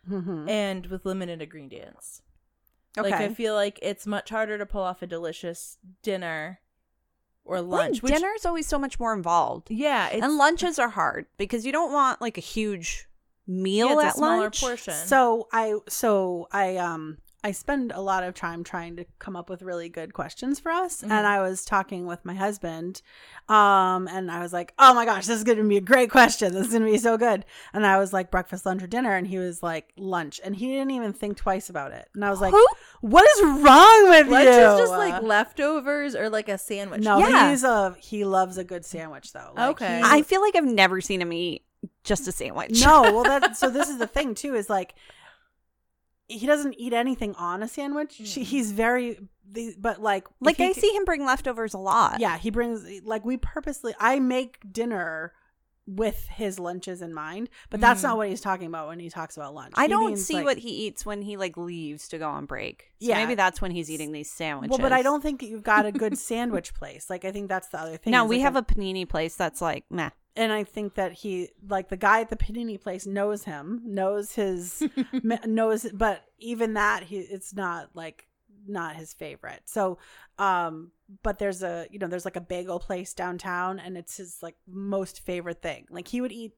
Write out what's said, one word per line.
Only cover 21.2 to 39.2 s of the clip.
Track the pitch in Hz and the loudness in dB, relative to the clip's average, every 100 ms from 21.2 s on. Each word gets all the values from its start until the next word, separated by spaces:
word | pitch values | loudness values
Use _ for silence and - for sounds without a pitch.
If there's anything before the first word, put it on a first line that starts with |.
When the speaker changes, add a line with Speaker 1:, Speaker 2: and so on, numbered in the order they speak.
| 208 | 2
Speaker 1:
I | 202 | 0
was | 190 185 | -2 -6
talking | - 202 190 185 | -2 -2 -2 -10
with | 175 175 | -10 -12
my | 180 | -10
husband, | 185 202 202 170 165 175 190 _ - - - - | -4 -4 -4 -10 -10 -10 -12 _ -20 -20 -20 2
um, | 214 202 196 185 185 185 | 6 8 6 4 0 -4
and | 185 185 | -8 -6
I | 170 | -8
was | 175 | -6
like, | 175 175 - | -8 -8 8
"Oh | 269 | 8
my | 240 | 10
gosh, | 233 196 190 | 4 0 -2
this | 226 | -2
is | |
gonna | 214 220 | 2 2
be | 214 202 | 4 2
a | |
great | 185 254 247 | 4 4 6
question. | 269 226 - 196 | 6 6 6 -2
This | 185 226 | 0 0
is | |
gonna | 226 220 | 0 2
be | 214 | 2
so | 233 226 | 2 2
good." | 240 202 - - - | 2 0 -4 -20 -10
And | 208 208 | 0 4
I | 190 | 4
was | 196 | 2
like, | 196 180 | -2 -2
"Breakfast, | 185 180 185 196 | -4 -4 -8 -6
lunch, | 190 | -6
or | 185 | -4
dinner?" | 233 254 | -4 -2
And | 190 180 | -2 -2
he | 185 | -6
was | 180 170 | -6 -6
like, | 170 165 _ - | -8 -8 _ -14
"Lunch." | 190 180 151 - | -6 -6 -6 -12
And | 190 196 | -10 -8
he | 254 | -6
didn't | 269 269 | -4 -4
even | 262 220 | -4 -6
think | 196 202 202 | -6 -8 -6
twice | 214 190 - | -4 -4 -6
about | 165 139 | -10 -10
it. | 117 - 202 | -14 -16 -6
And | |
I | 202 | -4
was | 190 | 0
like, | 196 | 4
Speaker 3:
Who? | 196 - 880 - - | 8 8 6 -14 -10
Speaker 1:
"What | 220 294 440 494 | 6 10 10 8
is | |
wrrong | 339 277 285 285 392 440 392 | 4 8 10 12 12 12 12
with | 330 277 | 12 10
Speaker 2:
Lunch | 262 269 | 8 10
Speaker 1:
you?" | |
Speaker 2:
is | 240 226 202 | 12 10 10
just, | 190 | 4
like, | 180 392 - | 2 0 -2
leftovers | 220 208 240 - 285 311 269 294 285 226 | 2 2 2 -2 -2 -2 -2 -4 -4 -4
or, | 220 | -4
like, | 214 214 | -4 -4
a | 196 | -8
sandwich. | - 202 196 190 | -6 -8 -8 -2
Speaker 1:
No, | 214 202 | 4 6
Speaker 3:
Yeah. | 427 494 220 | 8 8 6
Speaker 1:
he's | 277 | 6
a, | 254 214 196 180 | 2 2 0 -4
he | - 214 | -12 -6
loves | 196 190 185 185 | 0 2 0 -4
a | |
good | 180 175 | -10 -12
sandwich, | 165 165 160 135 | -12 -14 -12 -16